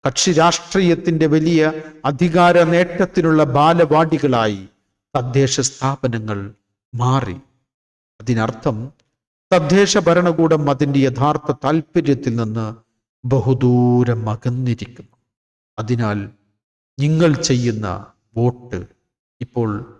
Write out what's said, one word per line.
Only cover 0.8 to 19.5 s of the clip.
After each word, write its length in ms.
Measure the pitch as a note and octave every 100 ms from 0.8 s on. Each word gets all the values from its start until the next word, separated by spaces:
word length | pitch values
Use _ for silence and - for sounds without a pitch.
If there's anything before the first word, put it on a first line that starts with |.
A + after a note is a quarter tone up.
| F#3 E3 F3+ E3 D#3+
വലിയ 340 | D#3 D#3 E3 D#3 D#3 - - C3+
അധികാര 500 | C3 F3+ D#3+ F3 F3
നേട്ടത്തിനുള്ള 760 | E3 E3+ F3+ - F#3 - E3 D#3
ബാലവാടികളായി 1160 | D3 C3+ D3+ E3+ D#3+ D3+ D#3+ D#3 C#3+ B2 A2 G2+ F#2+ _ _ _ _
തദ്ദേശ 460 | C#3 B2 B2+ C3+ -
സ്ഥാപനങ്ങൾ 800 | B2+ - C3+ C#3 C3 A2+ G#2+ G2+ G2+ G#2 _ _ _
മാറി. 440 | A#2+ B2 C3+ A#2 F2+ _ _ _ _ _ _ _ _
അതിനർത്ഥം 580 | A2 A2+ A2+ B2 D#3+ A2 B2 _ _ _ _ _ _
തദ്ദേശ 460 | F#3 D3+ F#3 G3+ G#3
ഭരണകൂടം 640 | E3+ E3+ F3+ E3 E3 D#3+ C#3+
അതിൻ്റെ 300 | C#3 D3 C#3
യഥാർത്ഥ 520 | C3+ A#2 C#3 D3+ -
താൽപര്യത്തിൽ 840 | C3+ C3 D#3+ D#3+ F3 D3 C3+ C3+ A#2
നിന്ന് 320 | A2+ A2 A2 G#2+ _ _ _ _
ബഹുദൂരം 960 | B2 C3 C3 C3 C3 B2 B2 B2 B2 A2+ A2
അകന്നിരിക്കുന്നു. 880 | G#2+ B2+ B2 B2+ A2 - - - _ _ _ _ _ _ -
അതിനാൽ 420 | A2+ A#2+ A2+ G#2 G2+ _ _ _ _ _ _ -
നിങ്ങൾ 340 | C#3+ D#3+ E3+ C#3+
ചെയ്യുന്ന 460 | - B2 A#2+ A2 G#2+ F#2 - _ _ -
വോട്ട് 440 | A#2+ B2 B2 F#2 F2 _ _ _ _ _
ഇപ്പോൾ 280 | B2